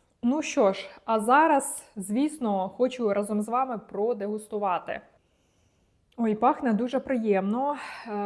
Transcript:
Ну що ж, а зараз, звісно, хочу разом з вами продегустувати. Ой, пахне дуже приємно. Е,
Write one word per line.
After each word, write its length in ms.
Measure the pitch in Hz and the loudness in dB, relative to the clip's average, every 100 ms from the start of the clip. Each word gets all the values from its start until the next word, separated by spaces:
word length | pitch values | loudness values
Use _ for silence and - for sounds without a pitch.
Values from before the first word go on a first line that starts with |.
| _ _ | _ _
Ну 180 | 240 285 | 0 0
що 320 | 302 - 208 | 0 2 4
ж, 160 | 190 - - - | 2 -6 -12 -2
а 140 | 220 | 0
зараз, 640 | 208 269 320 285 269 - - - | 4 6 6 4 0 -8 -12 -12
звісно, 760 | 185 208 294 302 233 196 185 | -4 0 0 -2 -2 -2 -2
хочу 440 | - 254 254 226 | 0 -2 0 0
разом 280 | 202 202 214 | 0 0 -2
з 60 | 208 | 0
вами 300 | 240 262 226 | -2 -2 -4
продегустувати. 1200 | - 196 214 226 196 214 214 214 202 175 - - - _ _ _ _ _ _ _ _ _ _ - | -8 -2 -2 -2 -4 -6 -6 -4 -2 -2 -4 -10 -10 _ _ _ _ _ _ _ _ _ _ -4
Ой, 180 | 226 214 | 0 2
пахне 380 | 240 302 269 | 2 2 0
дуже 260 | 208 247 262 | 0 0 -2
приємно. 760 | 262 262 220 190 196 226 277 294 - - 240 | -2 -2 2 0 0 -2 -2 -4 -8 -14 -10
Е, 40 | 208 | -6